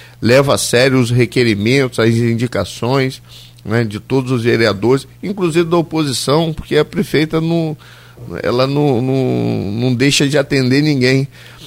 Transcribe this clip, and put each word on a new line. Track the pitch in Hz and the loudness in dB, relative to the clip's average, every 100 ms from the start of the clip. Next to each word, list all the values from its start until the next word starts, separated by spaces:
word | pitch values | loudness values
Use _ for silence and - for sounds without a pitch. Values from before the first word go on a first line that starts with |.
| - - | -20 -4
leva | 104 127 139 104 | 2 4 4 0
a | |
sério | - 120 135 131 | 0 2 2 2
os | 117 | 2
requerimentos, | 123 120 127 120 101 107 135 127 117 | 2 2 2 0 0 2 2 0 0
as | 113 117 | 2 2
indicações, | 117 117 120 - 101 - 117 135 131 - - - - - - | 0 0 -2 -4 -6 -6 -2 0 -2 -6 -16 -20 -20 -16 -4
né, | 113 | -2
de | 113 104 | -2 -6
todos | - 131 127 | -4 -2 -2
os | 131 | -2
vereadores, | 117 117 113 98 110 135 - - | 2 2 2 2 0 0 -2 -12
inclusive | 180 196 175 156 165 | -8 -4 -2 0 0
da | 175 | 0
oposição, | 160 160 151 117 - 147 165 | -2 -2 -4 -4 0 0 0
porque | 156 - 147 | -4 -2 0
a | 151 | 0
prefeita | 170 165 143 156 160 | -2 -2 0 0 -2
não, | 160 170 160 151 - - - - 120 85 | 0 -2 -2 -6 -16 -20 -20 -20 -14 -8
ela | - 120 131 | -2 0 0
não, | 143 147 120 | 0 0 0
não, | 131 135 127 123 117 110 98 | 0 0 0 -2 -2 -2 -4
não | 107 127 120 | -2 0 2
deixa | 139 139 143 | 2 2 2
de | 147 | 0
atender | 135 139 127 135 | 0 0 2 2
ninguém. | 151 139 123 135 135 - - - | 2 2 2 2 0 -8 -20 -20